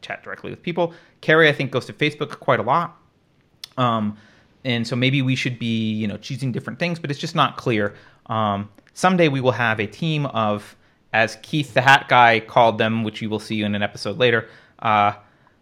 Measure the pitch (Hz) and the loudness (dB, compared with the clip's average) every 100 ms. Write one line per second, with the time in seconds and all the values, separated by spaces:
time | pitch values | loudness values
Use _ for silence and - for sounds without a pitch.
0 | - 101 101 95 95 92 180 170 170 - | -14 -12 -12 -14 -12 -10 -6 -2 -4 -6
1 | _ _ - 156 156 143 131 127 - - | _ _ 2 6 6 4 -2 -4 -6 -4
2 | 147 147 139 - - 117 104 160 170 - | -4 -4 -10 -6 -2 0 0 0 -2 -10
3 | _ _ _ _ _ _ - - 123 113 | _ _ _ _ _ _ -10 -2 0 0
4 | 104 104 - _ _ _ 131 120 113 123 | -2 -6 -16 _ _ _ -4 -4 -2 0
5 | 131 139 131 131 143 120 117 113 110 107 | 0 2 0 -2 -4 -4 -2 -2 -2 -2
6 | 107 98 - 127 131 131 131 117 175 170 | -4 -6 -10 -8 -6 -6 -8 -6 -4 -4
7 | 147 143 160 165 127 - 135 107 104 - | -8 -8 -4 -2 -2 -2 -2 -2 -2 -6
8 | - _ - 110 107 101 104 _ _ - | -20 _ -8 -2 -2 -2 -6 _ _ -2
9 | 185 180 160 135 127 117 117 110 101 - | 0 2 2 2 0 0 0 -2 -4 -6
10 | 165 151 143 113 107 104 - - _ _ | -4 -2 -4 -2 -2 -4 -8 -20 _ _
11 | _ 110 113 - - 156 139 135 127 135 | _ 0 0 -4 -6 -6 -2 2 6 6
12 | - 123 120 113 - 127 113 107 113 113 | 6 6 6 4 2 4 4 4 0 -2
13 | 107 - 110 107 - 110 104 101 101 - | -4 -6 -6 -6 -4 -4 -2 -2 -4 -6
14 | 107 98 123 113 - - _ _ 113 107 | -8 0 2 2 -2 -12 _ _ 0 4
15 | 104 - - _ _ _ | 2 0 -10 _ _ _